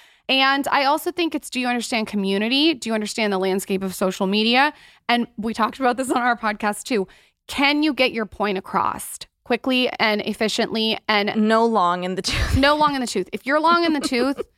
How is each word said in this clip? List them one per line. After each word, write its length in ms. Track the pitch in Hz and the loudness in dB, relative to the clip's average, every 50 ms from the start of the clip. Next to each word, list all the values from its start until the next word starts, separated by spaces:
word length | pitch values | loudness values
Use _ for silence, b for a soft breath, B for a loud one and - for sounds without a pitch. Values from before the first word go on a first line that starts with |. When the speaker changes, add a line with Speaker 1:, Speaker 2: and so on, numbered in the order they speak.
| B B B B B B | B B B B B B
Speaker 1:
And 400 | 254 269 269 269 269 277 277 - | 0 2 2 2 2 0 0 0
I 160 | - 269 269 | 0 2 2
also 260 | 262 294 311 - 349 | 2 0 0 -2 -4
think 240 | - - 339 320 - | -2 -2 -2 -2 -2
it's, 160 | 294 - - | -4 -6 -6
do 120 | - 254 | -6 -4
you 60 | 247 247 | -2 -2
understand 400 | 247 247 220 - 254 226 220 - | -2 -2 -4 -2 -2 -4 -2 -2
community? 680 | - 208 196 190 196 196 214 226 254 277 294 330 311 | -2 -2 0 0 0 0 0 0 2 2 2 2 2
Do 160 | 233 - 220 | 0 -2 -4
you 40 | 226 | -2
understand 380 | 220 214 202 - - 220 208 | -2 -4 -4 -4 -2 -2 0
the 60 | 196 185 | 0 0
landscape 440 | 190 190 185 202 - - 202 185 | 0 0 0 0 -2 -2 -2 -2
of 140 | 190 190 180 | -2 -4 -4
social 320 | - 202 185 185 - 202 185 | -2 -2 -2 0 0 -2 0
media? 460 | 202 214 220 226 240 254 277 302 294 B B B B B B - | 2 2 2 4 4 4 4 2 0 B B B B B B 0
And 180 | 240 240 233 - _ - | 0 0 0 -2 _ -8
we 160 | 202 233 214 | -6 -4 -2
talked 260 | - 220 233 - - | 0 -2 -2 0 0
about 160 | 269 247 240 | 0 0 0
this 160 | 220 262 240 | 0 -2 -2
on 60 | 277 247 | 0 0
our 200 | 240 247 240 226 | 0 0 0 0
podcast 460 | - 214 214 208 - 208 208 - - | -2 -4 -4 -2 -2 -4 -4 -4 -4
too. 240 | - 254 208 185 b b b b b b b _ - | -2 -2 -2 -2 b b b b b b b _ -8
Can 340 | - - 277 277 294 294 | -2 0 2 2 2 2
you 120 | 302 311 269 | 2 0 2
get 180 | 226 254 254 | 2 0 0
your 140 | - 226 214 | 0 -2 -6
point 320 | 190 - - 202 208 196 180 | -6 -4 -4 -2 -2 -2 -2
across 640 | - - - 190 - - - - - - - - - - _ _ _ | -4 -4 -2 -2 -2 -2 -4 -6 -10 -12 -14 -14 -16 -18 _ _ _
quickly 460 | - 247 226 - 269 254 254 254 - - - | -2 -2 -2 0 0 0 2 2 0 0 0
and 220 | - 220 214 208 | 0 0 0 0
efficiently 760 | - - 208 - 226 214 - - 226 - - 226 220 220 220 - - - | -2 -4 -4 -2 -2 -2 0 -2 -2 -2 -2 -2 0 0 -2 -2 0 0
and 260 | 214 208 202 214 - | 0 2 2 0 0
Speaker 2:
No 300 | 226 214 214 220 226 226 | 0 2 2 4 4 2
long 380 | 233 226 208 180 175 175 180 175 | 2 2 2 2 2 0 0 -2
in 120 | 185 190 | -4 -4
the 60 | 180 | -4
tooth. 360 | 185 - - - - - - 269 | -4 -4 -2 -2 -2 0 2 4
Speaker 1:
No 180 | 269 285 302 | 4 4 4
long 200 | 302 302 294 285 | 4 2 2 0
in 60 | 269 | 0
the 60 | 254 - | -4 -4
tooth. 220 | - 202 185 - - | -4 -4 -4 -6 -8
If 120 | 214 - | -8 -2
you're 140 | 247 285 302 | 0 0 2
long 240 | 311 330 339 349 339 | 4 4 4 4 4
in 100 | 330 311 | 2 0
the 60 | 285 | 0
tooth 420 | 226 294 262 240 247 269 277 - - _ _ | 0 0 0 0 0 0 0 -4 -6 _ _